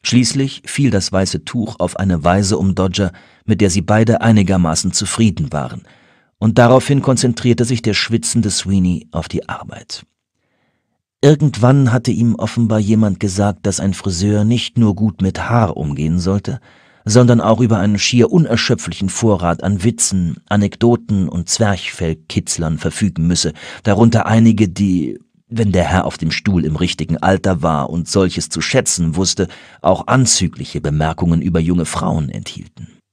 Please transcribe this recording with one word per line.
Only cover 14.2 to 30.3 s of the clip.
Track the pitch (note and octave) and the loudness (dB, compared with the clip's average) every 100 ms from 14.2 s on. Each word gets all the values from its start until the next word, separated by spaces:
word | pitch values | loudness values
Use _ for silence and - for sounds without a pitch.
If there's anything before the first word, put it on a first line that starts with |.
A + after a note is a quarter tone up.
| G2+ G#2 | 0 2
nicht | G#2+ A#2 - - | 2 0 -2 0
nur | A2+ | 0
gut | F#2 G#2+ F2 | 2 -2 0
mit | F#2+ - - | -4 -2 -2
Haar | A#2+ G#2 - | 0 0 -2
umgehen | D2 C#2+ D#2 E2+ | -6 -4 -2 -2
sollte, | F2 G2+ - A#2 _ _ _ _ | 0 -2 -4 -10 _ _ _ _
sondern | - A2 B2 A#2+ | 2 4 6 4
auch | F#2+ A2 | 4 2
über | A#2 G#2+ | 2 2
einen | G2 G2+ | 2 0
schier | - B2 A#2 | 0 2 4
unerschöpflichen | F#3 D#3+ A2+ - B2 - E2+ F#2+ | 4 2 0 0 -2 -4 -6 -6
Vorrat | - A2+ F#2+ F2 E2+ | 0 0 2 0 -2
an | F#2+ G2 | -2 0
Witzen, | G2 - - F#2+ F2 - _ | 0 0 -2 0 -2 -4 _
Anekdoten | G2+ G2+ - A#2 A#2+ - G#2 F2 | 0 0 2 2 2 0 -2 -2
und | F2+ E2 | -4 -6
Zwerchfellkitzlern | - G#2+ F#2+ - - E2+ D#2+ _ - - - E2 D#2 | -2 0 -2 -6 -6 -4 -4 _ -6 -4 -4 -4 -2
verfügen | E2 - G#2 E2 E2 | -4 -2 -4 0 0
müsse, | E2+ E2 - - - | 0 -2 -6 -18 -8
darunter | - G2 A#2 A2+ - | -2 4 4 4 2
einige, | A2+ A2+ G#2 G#2 | 4 4 4 0
die, | F2 G2+ F2+ C2 - _ _ _ | 2 0 0 -2 -8 _ _ _
wenn | A2+ G#2+ | -4 0
der | F#2 D#2+ | 0 2
Herr | F#2 D2+ | 0 -2
auf | - | -4
dem | E2 | -6
Stuhl | - G#2+ F#2 | -4 0 0
im | D2+ D#2 | 0 -2
richtigen | F2+ - D#2 D#2+ | -2 -4 -4 -2
Alter | F2+ F#2+ G2 F2+ | 0 0 0 0
war | E2 D2+ C2+ | 0 -2 -2
und | E2+ E2 | -6 -2
solches | G2+ F#2 E2+ - | 0 0 -2 -8
zu | - | -6
schätzen | - C3 - - E2 D#2+ | -2 -2 -2 -2 -2 0
wusste, | F#2+ - F#2 - - - | -2 -2 -4 -6 -20 -4
auch | D#2 F#2 - | 0 0 0
anzügliche | B2 B2 | 0 2